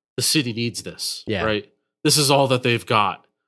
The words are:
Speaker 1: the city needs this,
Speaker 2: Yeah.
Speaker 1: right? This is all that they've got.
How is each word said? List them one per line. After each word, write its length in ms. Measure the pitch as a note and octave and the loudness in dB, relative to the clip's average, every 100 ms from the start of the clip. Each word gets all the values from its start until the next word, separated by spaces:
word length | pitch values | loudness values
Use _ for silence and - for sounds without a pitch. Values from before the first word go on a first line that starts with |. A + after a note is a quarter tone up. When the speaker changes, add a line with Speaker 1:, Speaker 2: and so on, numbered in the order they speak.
| _ - | _ -4
Speaker 1:
the 80 | |
city 300 | - D#3 B2 | 0 0 -2
needs 300 | A2 A#2+ - | -4 -6 -6
this, 400 | F2+ - - - - | -12 -10 -10 -8 -6
Speaker 2:
Yeah. 160 | G2 | -2
Speaker 1:
right? 280 | G#2+ G#2+ - _ _ _ | -2 -2 -6 _ _ _
This 140 | D3+ D3 | 0 2
is 140 | C#3 | 4
all 160 | C#3+ C3+ | 4 4
that 160 | B2+ | 2
they've 220 | B2 A#2 - | 2 0 0
got. 400 | A2+ G2 - _ _ | 0 0 -2 _ _